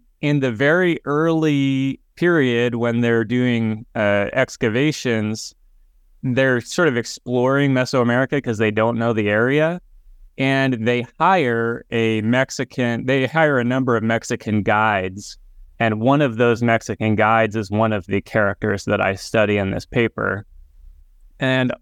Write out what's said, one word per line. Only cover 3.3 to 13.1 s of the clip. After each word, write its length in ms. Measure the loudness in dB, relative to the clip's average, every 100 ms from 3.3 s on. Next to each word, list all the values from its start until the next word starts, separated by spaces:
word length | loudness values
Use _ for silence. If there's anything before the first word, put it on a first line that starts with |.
| 0 0 0 -2 -4 -8
uh, 360 | -2 0 0 0
excavations, 1200 | -2 -4 -2 -2 0 -2 -2 -2 -2 -2 -6 -12 -18 _ _ _ _ _ _
they're 360 | -2 0 2 0
sort 280 | -2 0 2
of 80 | 0
exploring 720 | -4 -12 -4 0 2 2 2
Mesoamerica 720 | 0 0 0 2 2 0 -2
'cause 160 | -2 0
they 140 | 0
don't 260 | 2 0 0
know 140 | 0
the 180 | 0 0
area. 500 | 2 2 2 0 -2 -12 -20 -20 -20 -16 -4
And 500 | 0 0 0 0 -2
they 160 | -2 -4 -2
hire 640 | 2 2 2 0 -2 -4 -4
a 320 | 0 0 0
Mexican, 800 | 2 0 0 -4 -8 -4 -4 -2
they 220 | -2